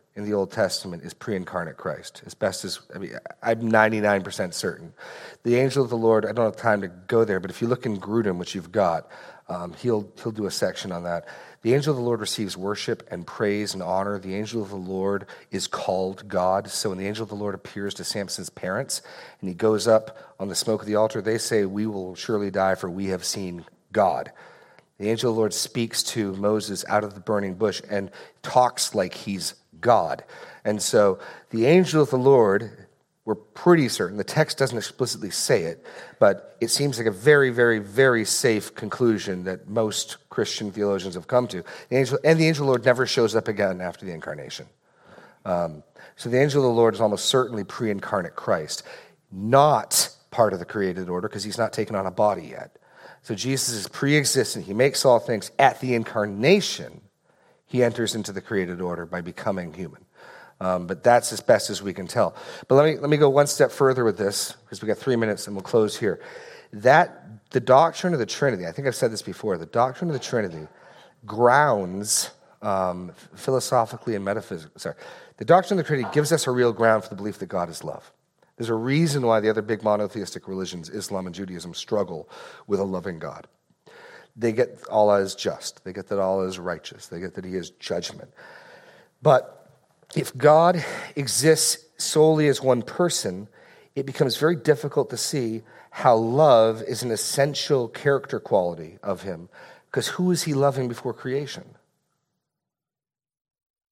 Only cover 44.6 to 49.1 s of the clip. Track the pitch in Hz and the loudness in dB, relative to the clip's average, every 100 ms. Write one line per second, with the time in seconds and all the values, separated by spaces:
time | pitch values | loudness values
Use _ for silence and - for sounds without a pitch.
44.6 | 65 _ _ _ _ - - _ - 87 | -18 _ _ _ _ -20 -20 _ -4 -2
45.6 | 85 76 - - - - 123 127 147 143 | -2 -8 -20 -20 -20 -12 0 2 4 4
46.6 | 127 117 117 110 110 101 - 131 127 110 | 4 6 4 4 0 0 2 2 0 -4
47.6 | 95 - 117 98 - 101 85 - - 90 | -8 -4 -4 -4 -4 -4 -4 -6 -2 -2
48.6 | 73 - - - - | -2 -10 -12 -20 -20